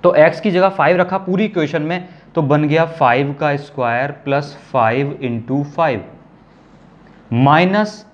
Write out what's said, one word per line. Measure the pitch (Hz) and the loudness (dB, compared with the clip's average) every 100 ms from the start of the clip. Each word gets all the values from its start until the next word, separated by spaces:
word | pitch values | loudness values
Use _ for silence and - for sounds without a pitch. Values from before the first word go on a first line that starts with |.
तो | 175 156 | 4 6
एक्स | 156 165 | 4 4
की | 214 | -2
जगह | 180 190 | 2 0
फ़ाइव | 190 147 175 | 2 2 2
रखा | 180 190 | 0 -2
पूरी | 185 185 | -4 -2
equation | 214 196 147 165 | -2 -2 -2 -4
में, | 151 175 180 - - | -4 -6 -8 -20 -8
तो | - | -4
बन | 143 147 | 0 2
गया | 151 156 160 | 2 0 0
फ़ाइव | 160 135 123 139 143 | 0 2 2 0 -2
का | 151 143 | -4 -4
स्क्वायर | 143 - 120 117 139 139 | -6 -4 -2 -2 -4 -6
प्लस | 139 139 143 - - | -2 -2 -4 -14 -6
फ़ाइव | 131 110 123 143 143 | 0 2 2 -2 -4
इंटू | 131 117 113 139 143 | -6 -6 -4 -4 -4
फ़ाइव | 156 160 113 85 - - - _ - - - - - - - - | -2 -2 -2 -8 -20 -20 -20 _ -20 -20 -20 -20 -20 -20 -20 -6
माइनस | 117 135 156 185 202 208 - - | 2 4 4 2 0 -2 -6 -20